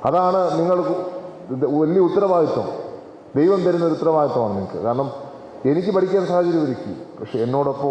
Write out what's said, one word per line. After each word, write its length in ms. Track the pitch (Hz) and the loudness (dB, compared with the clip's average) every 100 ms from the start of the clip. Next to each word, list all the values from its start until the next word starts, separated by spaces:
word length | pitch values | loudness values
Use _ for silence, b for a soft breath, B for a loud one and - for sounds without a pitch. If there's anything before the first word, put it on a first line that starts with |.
| 123 | 2
അതാണ് 340 | 165 185 185 180 156 | 2 2 2 2 0
നിങ്ങൾക്ക് 340 | 170 180 160 170 - - - - - 127 | 2 2 0 -2 -4 -8 -12 -16 -8 -2
ഇത് 100 | 135 147 | 0 2
വലിയ 220 | 156 180 175 | 4 4 4
ഉത്തരവാദിത്വം. 580 | 185 202 180 151 - 98 - - - - - - 131 | 4 4 4 2 0 -4 -6 -12 -14 -18 -20 -6 2
ദൈവം 220 | 165 196 180 | 4 4 2
തരുന്ന 200 | 170 170 | 2 0
ഒരു 60 | 156 | 0
ഉത്തരവാദിത്വമാണ് 560 | 160 160 143 135 110 98 | 2 2 2 2 -2 -2
നിങ്ങൾക്ക്. 240 | 95 87 104 | -6 -4 -2
കാരണം 200 | 123 135 123 - - - - 131 | -2 -2 -6 -14 -16 -18 -4 0
എനിക്ക് 200 | 151 185 190 | 0 2 0
പഠിക്കാൻ 280 | 185 196 175 | 2 0 2
സാഹചര്യം 340 | 175 175 165 151 | 2 2 2 0
ഒരുക്കി, 280 | 127 107 90 - - | -4 -8 -12 -14 -14
പക്ഷെ 200 | 107 123 | -8 -2
എന്നോടൊപ്പം 440 | 117 135 143 135 139 | 0 0 0 0 -2